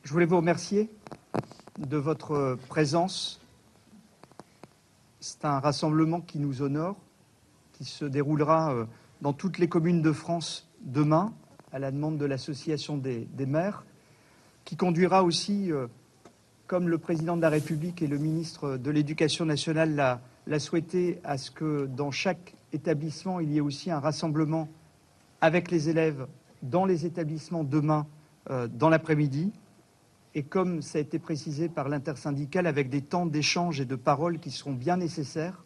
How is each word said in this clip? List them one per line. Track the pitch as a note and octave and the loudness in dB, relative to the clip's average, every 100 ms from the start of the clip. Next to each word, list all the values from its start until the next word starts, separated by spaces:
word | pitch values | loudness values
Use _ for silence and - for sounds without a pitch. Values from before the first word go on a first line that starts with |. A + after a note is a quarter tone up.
| C#3 D#3 | -2 2
Je | |
voulais | E3+ | 4
vous | F3+ | 4
remercier | E3+ E3+ - G3+ G#3+ - - - _ - - - - - | 4 0 0 0 0 -6 -18 -18 _ -6 -6 -20 -16 -10
de | C#3+ D3 | -4 -2
votre | C#3+ D3+ - D3 C3+ B2+ - | -2 -4 -2 0 0 -2 -4
présence. | D#3+ D3+ E3+ F#3 - - - - _ _ _ _ - _ _ - - - _ - _ _ _ _ _ | 0 2 2 2 -2 -8 -10 -20 _ _ _ _ -20 _ _ -20 -20 -20 _ -20 _ _ _ _ _
C'est | - - | -16 -4
un | D#3 C#3 | -2 2
rassemblement | D3 C3+ D#3+ D#3 D#3+ E3+ | 2 2 2 4 2 0
qui | E3+ D3+ | -4 -4
nous | C#3+ B2+ | -4 -2
honore, | C#3 D3 E3+ G3+ - _ _ _ _ _ _ | -2 -2 -4 -6 -16 _ _ _ _ _ _
qui | - | -16
se | C3 - D3 | -14 -8 -2
déroulera, | C3+ C#3+ D3+ F#3+ D#3+ D#3+ | 0 2 2 6 6 4
euh, | B2 A2+ - - - | 0 -2 -10 -20 -4
dans | C#3+ | -4
toutes | C#3 F#3+ E3 | -2 -4 0
les | F3 | 2
communes | F3 D#3+ E3+ | 4 4 4
de | D#3 | 4
France | D3+ - E3+ D#3 - - - | 2 -2 -4 -4 -10 -14 -16
demain, | C3+ C3 D3+ D#3 G#3 - - - - | -4 2 4 4 2 -6 -20 -20 -14
à | C3+ | -6
la | C#3 | -4
demande | C#3 D#3 D#3 | -2 -2 -2
de | |
l'Association | C#3+ C3+ - C#3+ - D3+ - D3 | -2 -2 -6 -8 -4 -4 -4 -4
des, | C3 A#2+ - | -4 -4 -6
des | B2+ | -6
maires, | C3+ D3+ F#3+ G#3 - - _ _ _ _ _ _ | -2 0 0 -6 -16 -20 _ _ _ _ _ _
qui | - D#3 | -14 0
conduira | F#3 E3 F3+ F#3+ | 2 4 6 6
aussi, | F3 E3 - G3+ F#3+ | 6 2 -2 -2 0
euh, | D3 A#2+ - _ _ - _ _ _ - | -2 -4 -10 _ _ -20 _ _ _ -2
comme | F3+ F3 | 0 2
le | E3 | 0
président | E3 E3 E3 F3 | 0 -2 0 4
de | |
la | E3 | 4
République | D3+ D3 D#3 F3 F3 | 4 0 -2 -4 -2
et | D3+ | -2
le | C#3+ | 0
ministre | D#3 D#3+ D#3+ - C#3+ C3 | 0 -2 -4 -6 -6 -4
de | C3 | 0
l'Éducation | D3+ D3 D#3 D#3 - | 2 0 2 2 2
nationale | D#3+ C#3+ - D#3 D#3+ | 0 0 0 2 2
l'a, | D3 C3+ A#2+ - - - | 4 2 0 -6 -16 -2
l'a | D3+ | -2
souhaité, | D3 E3+ D#3+ F#3 F3 F3 | 0 -2 0 0 0 -2
à | - C#3 | -4 -6
ce | - | -6
que | - D#3 D3 C3+ | -6 -2 0 -2
dans | B2+ C#3+ | -2 -4
chaque | C3 G3 F3 - - _ | 0 -2 -2 -10 -20 _
établissement, | D3+ F3+ D3 D#3+ - F#3+ F3+ | -4 -2 0 -2 -6 -6 -4
il | D#3 | 0
y | D3+ | 0
ait | |
aussi | D3 C3+ F#3 | 0 -4 -4
un | D#3 | -2
rassemblement | C#3+ D3+ E3 D3+ D#3 D#3+ D#3 - - _ _ _ _ _ | 0 -2 -2 0 0 0 -4 -12 -20 _ _ _ _ _
avec | D#3+ F3 E3+ | 4 4 2
les | E3+ D3 | 0 2
élèves | D#3+ D#3+ C#3 B2+ - _ _ | 2 2 0 -10 -14 _ _
dans | C3 E3+ F#3+ | -2 2 4
les | F3 | 2
établissements | E3+ F3 D#3 D#3 - E3+ | 0 -4 -4 -6 -6 -4
demain, | C#3+ D3+ D3+ D3+ D3+ - _ _ - | 0 2 4 2 0 -10 _ _ -6
euh, | C3 A#2+ | -4 -4
dans | A#2+ D#3+ | 2 4
l'après-midi. | D#3+ D#3+ D3+ D3 C#3 F#3 - - _ _ _ _ _ _ D#3 | 4 4 2 2 2 -2 -4 -20 _ _ _ _ _ _ -8
Et | |
comme | C#3 F#3+ F#3 E3+ | -2 0 0 -2
ça | C3 D#3+ | -4 -4
a | |
été | D3 D#3+ | -4 -6
précisé | - D3+ - C#3+ E3+ | -4 -6 -6 -4 -4
par | D#3+ C#3 | -2 -4
l'intersyndicale, | D3 D3 C#3+ D3+ C#3+ C#3+ F#3 F3 | -4 -4 -6 -4 -4 -2 0 0
avec | C#3+ C3 | 0 0
des | C#3 | -2
temps | C#3 F3+ | -2 -2
d'échange | F3 D3 C#3+ F3+ F3 C#3 | 0 0 0 0 0 -2
et | B2+ | -4
de | C3 | -2
parole | D3+ C#3+ E3+ D#3+ | 0 2 0 -2
qui | D#3 | -8
seront | - C#3+ | -10 -6
bien | B2+ C3+ F3+ | -4 0 0
nécessaires. | E3+ - C#3+ D#3+ E3 F#3+ | -2 -4 -6 -4 -6 -8